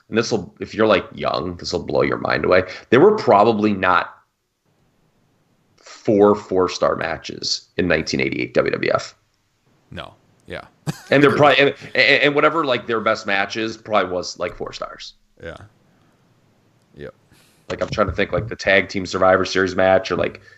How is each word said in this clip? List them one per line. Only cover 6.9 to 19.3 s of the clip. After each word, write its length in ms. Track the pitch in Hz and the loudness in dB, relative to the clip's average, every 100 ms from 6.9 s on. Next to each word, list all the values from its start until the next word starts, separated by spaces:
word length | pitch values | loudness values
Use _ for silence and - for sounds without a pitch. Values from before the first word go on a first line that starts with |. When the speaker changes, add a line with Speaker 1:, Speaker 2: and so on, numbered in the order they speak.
| - | -2
Speaker 1:
matches 720 | 80 80 - 50 - - - - | -6 -8 -10 -10 -8 -8 -8 -4
in 100 | 87 | -2
nineteen 320 | 80 78 69 | 0 -2 -4
eighty-eight 340 | 67 67 62 - | -2 -4 -4 -2
W 160 | 67 | -2
W 200 | 50 50 | -2 -2
F. 220 | 50 - _ _ _ _ _ _ _ _ | -2 -4 _ _ _ _ _ _ _ _
Speaker 2:
No. 240 | 87 69 _ _ _ _ | -18 -18 _ _ _ _
Yeah. 180 | 82 - _ - | -16 -16 _ -12
<laughs> 260 | - - | -12 -2
Speaker 1:
And 120 | 139 | 4
they're 120 | 143 - | 4 4
probably, 240 | 147 131 | 4 4
and, 160 | 139 - - | 2 0 -8
and, 300 | - 120 135 | 0 2 4
and 120 | 135 143 | 2 2
whatever, 300 | 151 156 147 | 0 0 -2
like, 220 | 123 104 | -2 -2
their 120 | 113 | -2
best 260 | 107 110 104 | 0 -2 -2
matches 520 | 98 101 113 110 110 | -4 -2 -4 -6 -8
probably 340 | - 107 92 | -2 -2 0
was, 260 | 90 87 - | -4 -8 -8
like, 180 | 87 - | -8 -8
four 180 | - | -12
stars. 400 | - - - - - _ _ | -10 -14 -14 -20 -20 _ _
Speaker 2:
Yeah. 160 | 82 78 107 _ _ _ _ _ _ _ _ _ _ _ _ - | -16 -16 -20 _ _ _ _ _ _ _ _ _ _ _ _ -20
Yep. 180 | 71 - _ _ _ _ _ | -20 -20 _ _ _ _ _
Speaker 1:
Like, 120 | 95 | -8
I'm 80 | 90 | -6
trying 180 | - 98 | -2 -2
to 60 | |
think, 180 | - 98 | -2 -4
like, 160 | 87 113 | -4 -6
the 80 | - | -6
tag 340 | - 98 90 | 2 2 0
team 180 | 101 90 | -6 -6
Survivor 360 | 95 92 | 0 2